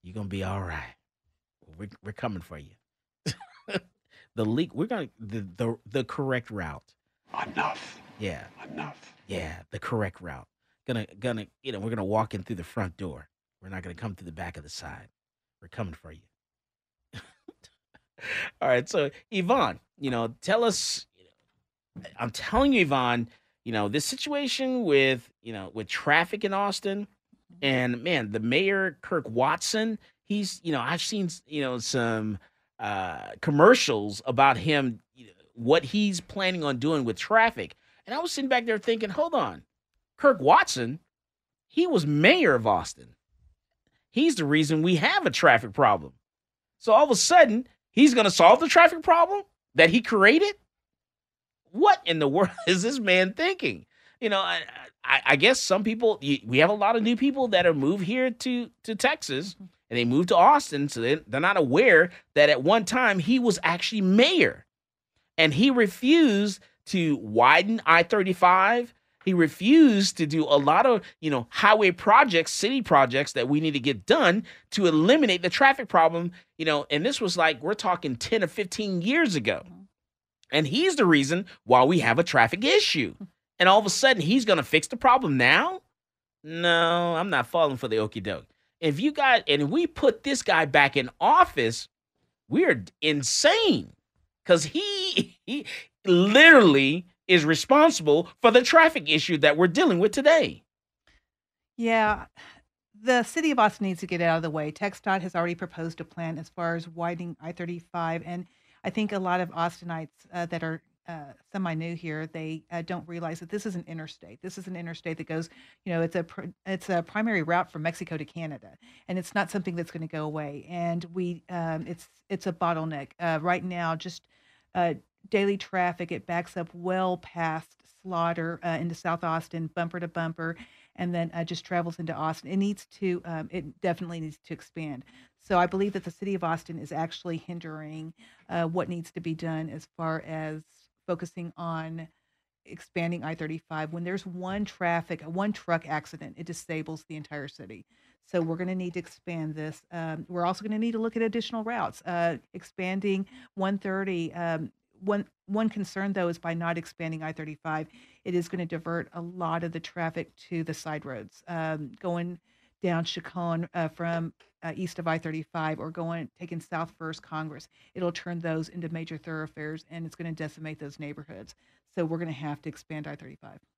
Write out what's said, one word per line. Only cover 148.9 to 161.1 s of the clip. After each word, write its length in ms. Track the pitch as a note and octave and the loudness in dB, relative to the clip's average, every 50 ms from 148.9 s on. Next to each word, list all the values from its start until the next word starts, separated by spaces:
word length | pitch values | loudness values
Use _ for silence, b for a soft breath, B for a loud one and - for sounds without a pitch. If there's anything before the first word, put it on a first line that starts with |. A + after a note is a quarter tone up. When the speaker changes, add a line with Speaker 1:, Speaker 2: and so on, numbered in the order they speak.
| E3+ | -8
Speaker 3:
to 40 | F#3 | -10
expand 560 | F3 - - _ _ - E3+ E3 D#3 D#3 D3+ | -12 -12 -20 _ _ -12 -10 -8 -8 -8 -8
this. 280 | D#3 D3+ D#3 D3+ - _ _ | -8 -10 -10 -12 -14 _ _
Um, 340 | - E3+ E3 D#3+ D#3 D#3+ - | -12 -10 -8 -8 -8 -10 -12
we're 180 | - F3+ F3 E3+ | -10 -6 -4 -2
also 180 | F3 F#3 - G3+ | -4 -4 -6 -6
gonna 120 | G#3+ G#3+ | -6 -4
need 140 | G#3+ A3+ A#3 | -4 -4 -4
to 80 | A3+ A3 | -4 -4
look 160 | A3+ A3+ A3 | -6 -4 -4
at 60 | A#3 | -2
additional 420 | A3+ A3 G#3 A#3 A3 - A#3 A3+ G#3+ | -4 -2 -4 -6 -8 -6 -10 -8 -8
routes, 380 | A3+ A#3+ A#3 E3 G#2+ - - _ | -8 -6 -6 -6 -8 -8 -12 _
uh, 320 | - F3 E3+ E3+ E3+ D#3+ A#2 _ _ - | -8 -4 -2 -2 -2 -4 -6 _ _ -20
expanding 720 | F#3 - - _ - F#3 F#3 F#3+ G3 F#3+ G3+ F#3+ F#3+ G3 B B B B B _ | -20 -20 -16 _ -8 -6 -6 -6 -4 -2 -2 -2 -4 -6 B B B B B _
one 220 | G3 F#3+ F#3+ G3+ | -6 -4 -4 -4
thirty, 560 | G3 - G3 F#3+ G3 G3 G3 F#3 E3+ E3 D#3+ - | -4 -6 -6 -6 -6 -6 -6 -6 -6 -6 -8 -8
um, 380 | F3 E3+ E3+ E3 D#3 D#3+ - _ _ _ _ _ _ | -6 -6 -4 -4 -6 -8 -12 _ _ _ _ _ _
one, 260 | F#3 G3 G3+ G3+ G3+ _ _ _ _ | -6 -4 -4 -4 -4 _ _ _ _
one 240 | - G3+ G#3+ A3+ G#3+ | -6 -4 -2 -2 -2
concern, 440 | - G#3 F#3+ - - G3 G3 G3+ F#3+ | -4 -6 -10 -8 -8 -6 -6 -4 -4
though, 140 | G3 F3+ | -2 -2
is 100 | E3+ E3+ | -4 -4
by 160 | E3+ - E3+ E3 | -6 -8 -8 -6
not 240 | E3 E3+ E3+ E3+ | -4 -4 -4 -6
expanding 460 | E3+ E3 - _ - E3 D#3+ D#3+ D#3 D#3+ | -6 -8 -12 _ -12 -10 -10 -8 -8 -10
I 80 | D#3+ | -10
thirty-five, 560 | D#3 - D#3 D#3 D3+ _ _ E3 D#3 D#3 D#3 D#3 b b b b b b b | -10 -10 -12 -14 -14 _ _ -8 -6 -6 -8 -10 b b b b b b b
it 120 | - F3+ | -4 -4
is 120 | F3 E3+ | -4 -4
gonna 180 | - - F3+ F3 | -4 -8 -8 -8
divert 440 | E3+ F3 D#3+ E3 E3 E3+ E3+ - - - | -8 -8 -10 -8 -6 -6 -6 -8 -8 -12
a 80 | F3 | -14
lot 420 | E3+ E3+ F3+ F3+ E3+ D#3+ D#3+ E3+ E3+ | -14 -12 -10 -6 -4 -4 -4 -4 -6
of 80 | E3 | -8
the 80 | E3 E3 | -8 -10
traffic 560 | E3 - _ F3 E3 E3 E3 F3 - _ _ _ - _ | -14 -12 _ -8 -8 -6 -6 -8 -12 _ _ _ -16 _
to 140 | F3+ E3 D#3+ | -8 -8 -6
the 100 | E3 D3+ | -8 -10
side 320 | - - D#3+ D3+ D3+ C#3+ | -12 -10 -10 -10 -10 -10
roads, 380 | C#3+ | -12